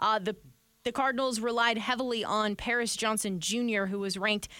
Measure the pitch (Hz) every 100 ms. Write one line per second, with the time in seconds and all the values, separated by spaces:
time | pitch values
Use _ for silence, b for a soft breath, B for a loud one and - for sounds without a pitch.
0 | 208 220 190 202 131 - _ _ 240 240
1 | 269 247 262 220 233 233 233 226 208 247
2 | 262 233 - 214 214 202 240 240 233 -
3 | 226 214 208 180 160 226 240 214 190 202
4 | 196 190 208 208 -